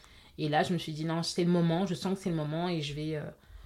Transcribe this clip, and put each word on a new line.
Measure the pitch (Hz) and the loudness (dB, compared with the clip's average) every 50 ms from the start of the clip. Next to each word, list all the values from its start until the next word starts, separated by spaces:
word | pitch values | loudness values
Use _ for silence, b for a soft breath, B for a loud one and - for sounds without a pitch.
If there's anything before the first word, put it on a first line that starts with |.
| B B B B B B B - | B B B B B B B -4
Et | 151 151 | -2 2
là, | 147 151 185 | 2 2 2
je | - 185 | 2 0
me | 165 | -2
suis | - - 156 | -2 -4 -6
dit, « | 147 160 | -4 -2
Non, | 165 160 165 165 | -2 0 0 -2
c'est | - - - 170 | -2 0 2 4
le | 170 | 4
moment, | 175 175 170 165 165 170 196 | 6 6 6 4 4 2 2
je | 190 175 | 0 -2
sens | 165 - 190 190 | -2 -2 -2 -2
que | 190 - | -2 -2
c'est | 185 | -2
le | 170 | -2
moment | 160 151 147 151 165 175 180 | 0 -2 -2 -2 -2 -2 0
et | 175 160 | -2 -2
je | 147 143 143 | -2 -4 -4
vais, | 147 151 156 156 | -4 -4 -4 -4
euh, | 151 - - - b b b b b b | -4 -6 -8 -12 b b b b b b